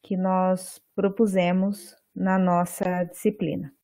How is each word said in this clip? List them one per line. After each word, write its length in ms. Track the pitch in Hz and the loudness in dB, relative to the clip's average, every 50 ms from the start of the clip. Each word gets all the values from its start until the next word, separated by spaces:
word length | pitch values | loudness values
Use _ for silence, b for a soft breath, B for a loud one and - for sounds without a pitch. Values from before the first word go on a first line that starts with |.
| _ | _
que 120 | - 196 | -4 -4
nós 640 | 185 185 185 185 185 185 185 185 180 185 - - - _ _ _ | -2 0 0 2 2 2 2 0 0 -4 -12 -18 -20 _ _ _
propusemos 1000 | - 196 196 196 - 233 208 190 190 180 175 180 185 190 196 202 - - - - _ _ _ _ | 0 0 0 2 2 2 2 4 2 2 2 2 2 2 0 -2 -6 -10 -20 -20 _ _ _ _
na 240 | - 185 190 185 190 | -4 0 0 2 2
nossa 680 | 185 180 175 175 175 175 - - 196 185 180 180 180 | 4 4 4 2 0 -2 -4 -4 -4 -2 -2 -2 -4
disciplina. 680 | 175 - - - 214 214 - - 160 - - - 139 - _ | -4 -6 -2 -2 -2 -2 0 -4 -4 -4 -6 -8 -10 -14 _